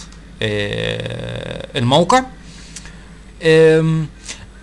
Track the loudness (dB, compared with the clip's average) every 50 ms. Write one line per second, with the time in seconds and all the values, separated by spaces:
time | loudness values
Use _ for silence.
0 | -18 -18 -20 -20 -20 -18 -12 -8 -6 -4 -2 -2 -4 -4 -4 -4 -4 -4 -6 -6
1 | -8 -8 -10 -10 -10 -10 -10 -10 -10 -10 -12 -12 -12 -8 -6 -2 0 2 2 2
2 | 2 4 2 0 0 -2 -10 -18 -20 -20 -20 -20 -20 -18 -18 -18 -18 -20 -20 -20
3 | -20 -20 -20 -20 -20 -20 -10 -2 2 4 6 6 8 6 6 4 2 2 0 -2
4 | -4 -6 -10 -16 -18 -18 -18 -16 -18 -20 -20 -12